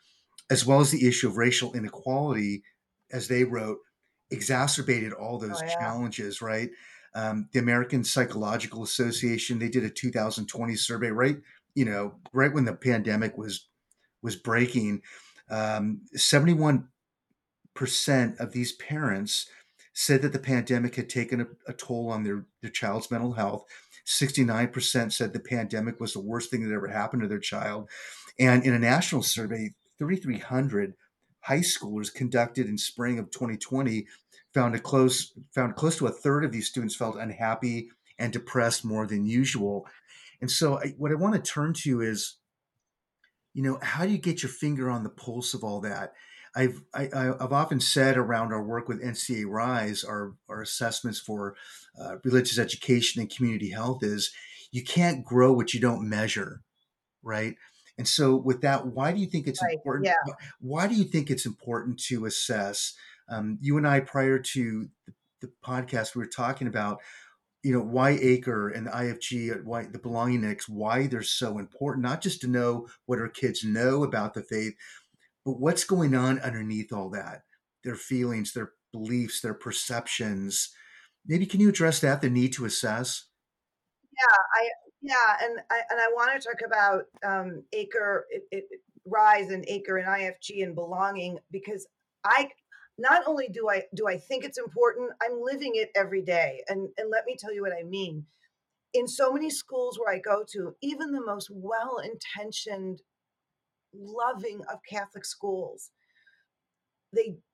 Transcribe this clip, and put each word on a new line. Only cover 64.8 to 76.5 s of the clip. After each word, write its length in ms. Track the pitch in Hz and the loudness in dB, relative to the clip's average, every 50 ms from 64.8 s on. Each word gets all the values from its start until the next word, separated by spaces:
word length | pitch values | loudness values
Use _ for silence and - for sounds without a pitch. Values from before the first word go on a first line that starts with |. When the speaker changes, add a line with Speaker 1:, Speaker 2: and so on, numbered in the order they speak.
| 110 - _ _ - | -6 -8 _ _ -20
Speaker 1:
the, 60 | - - _ _ _ _ - | -20 -20 _ _ _ _ -20
the 120 | - 123 _ _ - | -20 -20 _ _ -10
podcast, 500 | - 127 127 123 123 131 117 110 - - | -6 -6 -6 -6 -4 -4 -4 -4 -4 -4
we 60 | 123 | -6
were 100 | 117 113 | -8 -6
talking 380 | - - 120 123 135 135 131 120 | -6 -4 -4 -4 -2 -2 -4 -4
about, 320 | 104 110 104 104 101 - - - - - - - _ _ _ _ _ _ | -2 -2 -2 -2 -4 -6 -10 -20 -20 -20 -20 -20 _ _ _ _ _ _
you 100 | - 139 | 0 2
know, 80 | 127 123 | 2 2
why 300 | 107 110 120 127 131 139 147 - | 2 2 2 4 6 6 6 6
acre 480 | 131 131 127 127 127 127 117 107 104 104 | 6 6 6 6 4 0 -2 0 -2 -2
and 180 | 107 113 110 | -4 -4 -6
the 80 | 113 - | -6 -4
I 140 | 120 123 120 | -4 -4 -4
F 100 | 113 120 | -4 -6
G, 320 | - - 123 120 117 117 | -6 -6 -4 -4 -4 -4
uh, 60 | 110 95 110 | -4 -6 -6
why 220 | 110 117 117 110 | -6 -6 -6 -6
the 120 | 104 107 107 | -8 -12 -10
Belonging 440 | - 120 117 113 120 123 123 120 | -8 -4 -2 0 2 2 2 2
Index, 260 | 107 104 104 - - - | 2 0 -2 -4 -6 -8
why 380 | 107 101 104 107 117 131 139 | -6 -4 0 0 2 2 2
they're 160 | 135 123 113 | 0 -2 -2
so 360 | 101 - - - 127 113 104 104 | -2 -2 -2 -2 -2 -4 -4 -6
important, 460 | 95 - - - 139 143 120 131 123 | -8 -10 -8 -6 -4 -4 -2 -2 -2
not 160 | 123 143 170 | -2 -2 -2
just 220 | - 190 - - | -2 -4 -4 -4
to 40 | - | -2
know 400 | 127 123 123 120 120 120 117 117 117 - _ _ | 0 2 2 2 2 0 -2 -6 -12 -18 _ _
what 120 | - 123 120 | -4 -2 -2
our 100 | 113 117 | -2 -6
kids 360 | - - 135 120 107 - 110 | -6 -2 -2 -2 -2 -2 -2
know 400 | 110 107 113 120 127 135 147 147 | 0 0 2 4 4 4 2 2
about 300 | - - 110 104 107 - | 0 0 -2 -2 -4 -6
the 80 | 110 | -8
faith, 320 | 104 - 110 107 107 110 104 - - - - - _ _ _ _ _ _ _ _ - | -8 -6 -4 -4 -4 -4 -8 -12 -20 -20 -20 -20 _ _ _ _ _ _ _ _ -6
but 140 | 131 123 117 | -6 -4 0
what's 240 | 131 160 180 - - | 2 2 2 2 0
going 300 | - 190 180 160 139 131 | 2 2 4 4 4 4
on 240 | 127 127 131 131 131 | 4 4 4 2 2
underneath 520 | - 131 | 0 -4